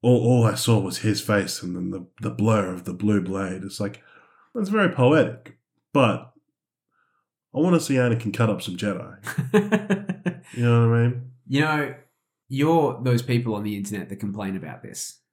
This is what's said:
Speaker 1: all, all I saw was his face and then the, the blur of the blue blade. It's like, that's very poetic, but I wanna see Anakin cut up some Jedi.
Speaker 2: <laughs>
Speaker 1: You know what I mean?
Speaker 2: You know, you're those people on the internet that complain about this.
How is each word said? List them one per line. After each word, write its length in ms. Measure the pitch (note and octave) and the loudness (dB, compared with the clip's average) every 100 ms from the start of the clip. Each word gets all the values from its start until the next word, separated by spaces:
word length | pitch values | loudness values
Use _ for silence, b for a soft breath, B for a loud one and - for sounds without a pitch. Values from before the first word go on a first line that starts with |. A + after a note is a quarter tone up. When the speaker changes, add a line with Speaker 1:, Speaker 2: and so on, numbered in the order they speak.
| A#2+ | 6
Speaker 1:
all, 180 | B2 A#2+ | 4 6
all 180 | B2 A2+ | 4 4
I 80 | G#2 | 2
saw 240 | - A2 | 2 2
was 200 | F#2+ F2+ | 2 -2
his 200 | A2 G2+ | -2 -2
face 420 | - G#2 F#2+ - | 0 0 0 -6
and 120 | F2+ F2+ | -8 -6
then 140 | F2+ | -6
the, 160 | F#2 F2+ _ | -8 -12 _
the 80 | A#2+ | -8
blur 420 | - G#2+ G#2+ F#2 | 0 2 2 0
of 100 | F2+ - | -6 -10
the 80 | |
blue 280 | F2+ G#2 G#2 | -4 0 2
blade. 420 | F2+ F#2+ F#2+ F#2 | 0 -4 -6 -6
It's 160 | G2 - | -10 -8
like, 220 | G2+ - b b b b b | -8 -8 b b b b b
that's 160 | A#3+ G3 | -6 -2
very 200 | G#3+ F#3 | 2 0
poetic, 680 | F3 B2 D#3 A2 A#2 - _ _ _ _ | 4 4 6 2 -2 -18 _ _ _ _
but 380 | C#3+ A#2+ F2+ - _ _ _ _ _ _ _ _ _ _ _ _ C3 | 2 2 0 -8 _ _ _ _ _ _ _ _ _ _ _ _ -2
I 40 | |
wanna 200 | E3+ E3+ | 2 2
see 160 | E3 C3+ | 2 2
Anakin 380 | B2 A#2 A2+ | 2 0 -2
cut 160 | F#2+ A2+ | 0 0
up 120 | F#2 | 0
some 160 | - F2+ | -6 -6
Jedi. 380 | G#2 F#2 - - - - - | -4 -6 -10 -14 -8 -6 2
Speaker 2:
<laughs> 920 | G#3 G3+ G#3+ - G3+ - F3+ F3 - - B2 | 2 2 -2 0 -4 -4 -8 -8 -8 -12 -2
Speaker 1:
You 80 | |
know 240 | A#2+ A#2 A#2 | 2 4 4
what 80 | A#2 | 4
I 40 | A#2+ | 2
mean? 240 | B2 - - - | -2 -10 -20 -4
Speaker 2:
You 140 | C3+ | 0
know, 340 | D#3 D3+ C#3 C3 _ _ _ _ _ | 0 0 -2 -8 _ _ _ _ _
you're 540 | C3+ D3+ E3 C#3+ - | 0 2 4 2 -2
those 180 | B2 A#2+ | 0 0
people 320 | A#2+ A#2+ A#2 G#2 | 2 0 0 -4
on 80 | |
the 120 | G#2+ G#2 | -4 -6
internet 320 | G2+ G#2 - | -6 -8 -8
that 80 | G2 | -8
complain 360 | G2+ G#2 G2 F#2+ | -8 -6 -6 -6
about 280 | D#2 - | -10 -14
this. 360 | - - - - _ | -14 -12 -14 -14 _